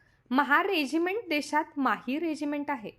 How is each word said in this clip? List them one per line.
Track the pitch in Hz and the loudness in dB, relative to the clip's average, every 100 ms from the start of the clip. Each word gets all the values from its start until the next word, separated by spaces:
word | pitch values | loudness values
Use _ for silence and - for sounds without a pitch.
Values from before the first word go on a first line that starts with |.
| _ _ - | _ _ -2
महार | 254 262 294 381 | 0 4 4 4
रेजिमेंट | 349 262 320 349 415 359 | 0 0 0 0 -2 -2
देशात | 302 277 302 311 294 | -2 0 0 0 0
माही | 254 208 - 285 | 0 0 -2 -2
रेजिमेंट | 330 294 294 294 285 | -2 -2 -4 -4 -4
आहे. | 269 202 | -6 -8